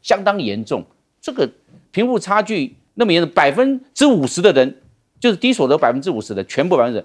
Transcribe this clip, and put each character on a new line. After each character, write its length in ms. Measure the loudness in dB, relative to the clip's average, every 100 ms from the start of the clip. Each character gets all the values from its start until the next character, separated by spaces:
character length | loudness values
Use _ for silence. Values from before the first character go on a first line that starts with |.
相 200 | -2 0
当 180 | 0 -2
严 220 | -4 -6
重。 200 | -6 -8 -8 _ _ _
这 120 | -12
个 160 | -4 -4 -6 _ _ _
贫 120 | -4
富 140 | -2 -2
差 240 | -2 -2
距 320 | 0 -4 -6 -10 _
那 100 | -4
么 80 | 0
严 100 | 0
重， 80 | 0
百 200 | 2 2
分 280 | 2 0 -2 -6
之 100 | 0
五 220 | 2 2 0
十 160 | 2
的 100 | 4
人， 300 | 4 2 0 _ _ _ _
就 100 | -2
是 60 | 0
低 160 | 0
所 160 | 0 2
得 100 | 2
百 140 | 2
分 100 | 0
之 80 | -4
五 100 | -6
十 140 | -6
的， 80 | -8
全 240 | -8 -4 0
部 80 | 2
百 80 |
分 80 | 0
之， 120 | -2